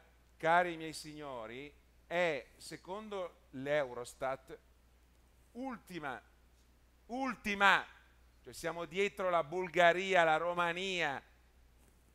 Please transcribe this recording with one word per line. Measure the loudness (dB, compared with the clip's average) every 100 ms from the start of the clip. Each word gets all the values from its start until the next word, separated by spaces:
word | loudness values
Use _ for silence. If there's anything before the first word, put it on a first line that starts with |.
| -20 _ _ _
cari | 4 4 2 -4
miei | -10
signori, | -10 -14 -12 -10 -10 -10 -12 -14 -20 _ _ _
è, | 0 2 0 -6 -18
secondo | -16 -16 -12 -12 -8 -8 -8 -12 _
l'Eurostat, | -10 -2 0 0 -6 -12 -6 -6 -6 -10 -20 _ _ _ _ _ _ _ _ _
ultima, | -10 -10 -10 -12 -8 -8 -8 -12 _ _ _ _ _ _ _ -10
ultima, | -6 -4 -4 -6 2 4 4 0 -14 -20 _ _ _
cioè | -18
siamo | -8 -6 -6 -6
dietro | -2 -2 0 0
la | 0
Bulgaria, | 0 -4 0 6 8 6 4 6
la | 6 4
Romania, | 2 0 0 0 -2 -2 -2 -4 -10 _ _ _ -20 -20 -20 _ _